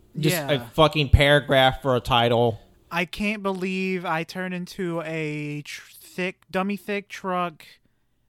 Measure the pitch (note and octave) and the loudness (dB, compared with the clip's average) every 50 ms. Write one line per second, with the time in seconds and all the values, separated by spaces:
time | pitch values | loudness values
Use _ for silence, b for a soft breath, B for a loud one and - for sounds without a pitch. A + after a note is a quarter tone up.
0 | _ _ - D#3+ D3 D3+ - E3 C#3+ C#3 D3 B2+ A#2+ A2+ - E3 D#3 D3+ - D#3 | _ _ -6 -2 0 0 0 0 0 0 -2 -2 -2 -2 2 4 4 4 4 0
1 | C#3+ A#2+ - - C#3+ C#3+ D3 D3 A#2 - C#3 C3 C3 C3 - - - C3+ B2+ A#2+ | 4 4 6 6 8 6 6 4 4 4 4 6 6 4 2 0 0 0 0 0
2 | - - C3 A#2+ A#2+ A#2+ A#2+ A#2 A#2+ A#2 A2 - - _ _ _ _ _ E3 E3+ | 2 2 2 4 4 4 4 4 4 2 0 -4 -12 _ _ _ _ _ -4 -4
3 | F3+ - - - G#3 G#3 A3 G#3 G3 G3 F#3+ F3+ F#3 F#3+ F#3+ F#3+ F#3+ F#3+ F#3 F3+ | -4 -4 -6 -4 -4 -4 -4 -4 -4 -4 -4 -4 -4 -4 -4 -4 -2 -2 -4 -4
4 | F3+ F3+ D#3+ E3 E3 - - F#3 F#3 F#3 F3+ F3 F3+ - - - F#3 E3+ E3 E3+ | -4 -4 -4 -4 -4 -6 -8 -8 -8 -6 -8 -8 -10 -10 -8 -6 -6 -4 -4 -6
5 | D#3 D#3+ D#3+ D#3+ D#3 D3+ D3+ D3+ D3 D3 D3 D3 D3 - - - - - - - | -6 -6 -6 -6 -6 -6 -6 -6 -8 -8 -8 -10 -10 -12 -16 -16 -18 -20 -20 -20
6 | - - - F#3 F3+ F#3 - _ _ _ E3+ F#3+ F#3 G3+ G3+ F#3+ - G#3+ G3+ G3+ | -20 -14 -8 -6 -6 -6 -8 _ _ _ -4 -4 -2 -2 -4 -6 -6 -6 -8 -8
7 | G3 _ - - - F#3+ F3+ F3+ F3 E3+ D#3 - - - - _ _ _ _ _ | -8 _ -16 -10 -6 -4 -2 -2 -4 -4 -8 -12 -20 -20 -20 _ _ _ _ _
8 | _ _ _ _ _ | _ _ _ _ _